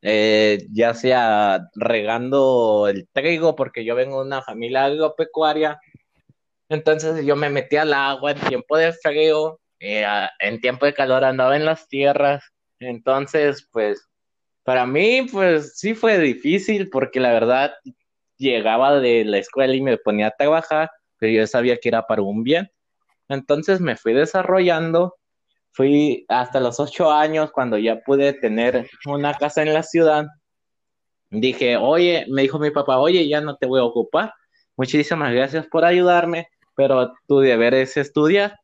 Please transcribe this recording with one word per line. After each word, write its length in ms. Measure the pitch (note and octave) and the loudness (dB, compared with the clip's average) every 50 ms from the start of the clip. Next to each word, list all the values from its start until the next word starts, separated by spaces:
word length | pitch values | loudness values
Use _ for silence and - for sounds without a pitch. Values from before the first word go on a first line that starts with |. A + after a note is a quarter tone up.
eh, 640 | - G2 G#2+ G#2+ G#2+ A2 G#2+ G#2+ G#2+ G#2+ G#2 G2+ F2+ - | -2 0 0 2 2 2 2 4 4 2 2 0 -2 -8
ya 220 | G#2 G#2+ A#2 A#2 A#2 | -2 0 0 0 0
sea 720 | A#2 - B2+ B2+ B2+ A#2+ A2+ G#2+ G#2 G#2 G2+ F#2+ F#2 F2 F2 _ | -2 0 2 2 2 2 2 2 2 2 2 0 0 -2 -8 _
regando 1120 | G#2 A2 A2+ A#2 A2 G#2 G#2 A2+ A#2 B2 B2+ C3+ C#3 C3+ C3 C3 B2 A#2 A2 G#2+ G#2 G#2 G2+ | -6 -2 -2 -2 -2 -2 -2 -4 -4 -4 -2 0 2 2 2 2 2 2 2 2 2 2 0
el 180 | G2+ G2 F2 _ _ | -2 -4 -6 _ _
trigo, 420 | C#3 C3+ E3 E3+ D#3+ E3 E3 D3+ | -4 -2 -2 -2 0 0 -2 0
porque 300 | D3 C#3 B2 _ B2+ A2+ | 0 -4 -6 _ -10 -6
yo 100 | A2 A#2+ | -4 -2
vengo 260 | B2 B2+ C3+ C#3 C3+ | -2 -2 -4 -4 -8
de 60 | C3+ C3+ | -8 -6
una 140 | C#3 C3+ | -8 -8
familia 440 | C3 - G#2+ A2+ A#2 A#2 B2 C3 C3+ | -8 -10 -12 -10 -10 -6 -2 -2 0
agropecuaria, 960 | C#3 D3 D3+ D#3 D#3 D#3 - D#3+ D#3+ - D#3 D#3 D3+ D3+ D#3 D#3 D3+ D3+ D3+ _ _ _ - _ _ _ _ _ _ _ _ _ _ _ _ _ _ | 0 0 -2 -2 -4 -2 -4 -8 -6 -4 -2 -2 0 0 0 -2 -2 -4 -6 _ _ _ -20 _ _ _ _ _ _ _ _ _ _ _ _ _ _
entonces 560 | D#3 D3+ D#3 D#3 D#3 D#3 D#3+ D#3+ D#3+ D#3+ D3 | -8 -4 0 0 0 0 0 -4 -4 -4 0
yo 100 | C#3 C#3+ | 0 0
me 140 | C#3+ D3+ D3 | 0 0 -2
metía 340 | C#3+ C#3+ B2+ - D3 D3 D#3 | -2 -4 -4 -2 -2 0 0
al 100 | D#3 D3 | 0 0
agua 380 | C#3 C#3 C#3 C#3 C3 C3 D3 | 0 0 -2 -4 -4 -4 -6
en 80 | C#3+ C#3+ | -6 -4
tiempo 360 | C#3 C#3 C3+ B2 B2 _ D3 D#3 | -4 -4 -4 -6 -4 _ 0 2
de 160 | D#3+ E3 E3 | 2 0 -2
frío, 680 | E3 - D#3+ C#3+ D3+ D#3 D#3 D#3 D#3 D#3 D#3+ D#3+ _ _ _ _ _ | -2 -4 -4 0 2 2 2 2 0 -2 -4 -6 _ _ _ _ _
eh, 260 | - G2+ G#2 G#2+ G#2+ | -10 -8 -4 -2 -2
a-, 260 | G2+ G#2 G#2 F#2+ F#2+ - _ | -2 -2 -2 -4 -4 -6 _
en 220 | F#2 G2+ A2 A2+ | -4 -4 -4 -2
tiempo 240 | A#2 B2 B2 B2+ C#3 | -4 -4 -2 0 0
de 80 | C#3+ C#3+ | -2 0
calor 300 | - C#3 C3 B2+ C3 C3 | 0 0 0 2 2 2
andaba 320 | C3 C3 C3 C3 B2+ C#3 | 2 2 2 2 2 2
en 100 | D3 D#3 | 2 0
las 220 | D#3 D#3+ D#3+ - _ | -2 -2 -4 -6 _
tierras, 560 | - C#3 C#3 C#3 C#3+ C#3+ C#3+ C#3 C#3+ C#3+ - - _ _ _ _ _ _ | -6 0 0 0 2 2 2 0 0 -2 -6 -16 _ _ _ _ _ _
entonces, 880 | B2+ B2+ A#2+ A#2 A2+ C3 C3 C3+ C#3 C#3 - D#3+ D3 D3 D3 C#3+ - _ | -12 -12 -12 -8 _ -2 -2 -2 -2 -2 -2 0 0 0 0 -2 -10 _
pues, 360 | _ A#2 G#2+ G#2 G#2 G2+ _ _ _ _ _ _ _ _ _ _ _ _ _ | _ -2 -2 -2 -2 -6 _ _ _ _ _ _ _ _ _ _ _ _ _
para 220 | - B2+ B2+ B2 | -2 0 0 0
mí, 420 | B2 C3 D3+ F#3 A3 A#3+ C4 C4 B3 | 0 0 0 2 2 2 0 -2 -4
pues, 460 | - G3 F#3+ F3+ E3+ D#3 D3 C#3+ - - | -4 0 2 2 2 0 -2 -6 -16 -8
sí 160 | - G3+ A3+ | -6 -6 -6
fue 240 | A3 - A#3 G#3+ F#3+ | -2 0 2 2 2
difícil, 680 | E3 C#3 A#2+ - - C#3+ E3+ G3 F#3+ - A3 G3+ F#3+ - | 2 0 0 -2 -2 -2 -2 -2 0 -2 -2 -2 -4 -4
porque 300 | - C3 C3 C3 - C3 | -2 -4 -4 -2 -2 -2
la 120 | B2+ B2 A#2 | 0 2 2
verdad, 400 | A2+ A2 A2+ B2 C3 C#3 D3 - - _ C4 - _ _ _ _ _ _ _ _ _ | 2 2 2 2 2 0 -2 -4 -10 _ -20 -20 _ _ _ _ _ _ _ _ _
llegaba 600 | C3 C3+ B2 A#2 G#2+ A2 A2 A#2 C3 C#3 D3 C#3+ | -2 -2 0 0 0 0 2 2 4 4 4 4
de 260 | C3 B2 A#2+ A#2 A2 | 4 4 4 2 2
la 140 | G#2+ G#2 G2+ | 2 0 -2
escuela 340 | G2 - - C3+ C3+ C3 C3 | -2 -4 -2 0 0 2 2
y 60 | C3+ | 0
me 160 | C3+ C#3 A#2+ - | 0 0 -2 -2
ponía 300 | - G#2+ G#2 G#2 G#2+ G#2+ | 0 -2 -2 0 0 -2
a 40 | - _ | -2 _
trabajar, 540 | C#3+ D3 D#3 E3 D#3+ - D#3 D3+ D#3+ D#3+ - _ _ _ _ _ | 0 2 2 0 0 -2 -2 -2 -2 -4 -6 _ _ _ _ _
pero 160 | - A2 A2+ | -2 0 2
yo 140 | A2 A2 G#2+ | 2 0 0
sabía 300 | - B2+ A#2+ B2+ B2 A#2 | 0 0 2 2 0 0
que 120 | - A#2+ | 0 -2
era 160 | A2+ A2+ A2+ - | -2 -2 0 -2
para 140 | A2+ G#2+ | -2 -2
un 220 | G2+ G2 G2+ G#2+ A2+ | -2 -4 -4 -6 -2
bien, 260 | B2 D3 E3+ G3 G3 _ _ _ _ _ _ _ _ _ _ _ _ | 0 0 0 0 -6 _ _ _ _ _ _ _ _ _ _ _ _
entonces 520 | C#3 C#3 C3 _ D3 D3 D#3 - G3 F#3+ | -8 -8 -2 _ -2 -2 0 -2 -2 0
me 160 | F3+ D#3 A#2 - | 0 -4 -4 -4
fui 160 | _ A2+ A2+ | _ 0 2
desarrollando, 1000 | C3 D3 D3+ - F#3+ F#3 F3+ F#3 F#3+ F#3 F3+ E3+ D#3+ E3 E3 E3 E3 F3 F3+ - _ _ _ _ _ _ _ _ _ _ _ _ | 2 0 0 0 -4 0 2 2 2 2 2 0 0 -2 0 0 0 0 0 -4 _ _ _ _ _ _ _ _ _ _ _ _
fui 520 | - C3+ C#3 C#3+ D3 D3+ D3 B2 - - _ | 0 2 2 4 2 2 0 -2 -4 -4 _
hasta 300 | A2 B2 B2 A#2+ - C3+ | -2 -2 -2 -2 -2 -2
los 200 | B2+ A#2+ A#2+ - | -2 -2 -2 -4
ocho 320 | C#3+ - - - F3+ D#3 | -6 -6 -4 0 0 2
años, 400 | D3+ D3+ D3+ D#3 D#3 D#3 D#3 D#3 | 4 4 2 2 0 -2 -4 -2
cuando 260 | - - C3 B2 A2 G#2+ | -2 -4 -4 -2 -2 0
ya 220 | G#2+ A2+ A2+ A2+ | 0 0 -2 -4
pude 320 | - - C#3 C#3 C#3 C#3+ C#3 | 0 0 2 2 4 2 0
tener 560 | C#3 - A2+ G#2+ A2 A#2 B2 B2+ B2+ A2+ - - _ - | 0 -2 -2 0 0 0 0 0 -2 -4 -6 -14 _ -10
una 280 | C#3+ C#3+ C#3+ C#3+ D3 D3 | -8 -6 -4 -2 -4 -2
casa 280 | C#3+ C#3+ D3 - - D3+ | -2 -4 -4 -2 -2 0
en 100 | D3+ D3+ | 0 0
la 100 | D#3 D#3+ | -2 -2
ciudad, 420 | - - E3+ E3 D#3+ D3+ D3+ D3+ D3 - _ _ _ _ _ _ _ _ _ _ _ _ _ _ _ _ _ _ _ | -2 0 2 4 4 4 2 0 -4 -12 _ _ _ _ _ _ _ _ _ _ _ _ _ _ _ _ _ _ _
dije, 460 | - G#2+ A2 C3 B2 - C3+ B2 A#2+ A2 | -6 -2 -2 -2 0 0 0 0 0 2
"Oye", 480 | G2+ B2+ D3+ E3+ F3 F3 F3 E3 - - | 2 2 2 4 2 2 0 0 -4 -4
me 140 | C3+ C3+ C3+ | -2 0 0
dijo 160 | C3+ C#3 D#3 | 0 0 -2
mi 120 | D3 D3+ | -4 -2
papá, 280 | D3 D3 C#3 C#3+ C3 B2+ | -2 -2 -2 0 2 2
"Oye, 280 | C#3 D#3+ F3 F#3 E3 C#3+ | 2 2 2 2 2 2
ya 140 | D3 D3+ | 0 -2
no 160 | D3 D3+ C3+ _ | -4 -4 -6 _
te 100 | - B2+ | -4 0
voy 120 | C3 C3 | 0 0
a 20 | B2 | 0
ocupar, 480 | A#2+ A#2 A#2 A2+ - - D#3 G3+ A3 - _ _ _ _ _ _ _ _ - | 0 0 -2 -4 -2 -2 -2 -2 -2 -8 _ _ _ _ _ _ _ _ -8
muchísimas 560 | C3 B2+ C3+ D3+ D3 - F3+ D#3+ D3 C3+ A#2+ | -6 -2 0 -2 0 0 -2 -4 -2 -2 0
gracias 340 | B2 C3 C#3 C3+ D#3+ D3+ - | 0 -2 -2 -4 -8 -8 -4
por 180 | - D#3+ D#3+ | -2 0 2
ayudarme, 600 | F3 F3 F3+ F3+ F3+ F3 F3 E3+ E3+ E3+ E3 E3 _ _ _ _ _ _ | 2 2 4 2 4 2 2 2 0 -4 -6 -8 _ _ _ _ _ _
pero 380 | - C#3 C3+ C3+ B2+ B2+ B2 - _ _ _ | 0 2 4 4 4 2 -2 -4 _ _ _
tu 120 | C#3+ C#3 | 2 4
deber 340 | C3+ C3 B2 A2+ A#2 A#2+ B2+ | 4 4 4 4 4 4 4
es 240 | C3 C3 C3 - D3+ | 2 0 0 -2 -6
estudiar". 600 | C#3 C#3+ _ D3+ D3+ D#3 F#3 G3+ G3+ G#3 G#3 _ | -6 -4 _ 0 2 2 2 2 0 -2 -6 _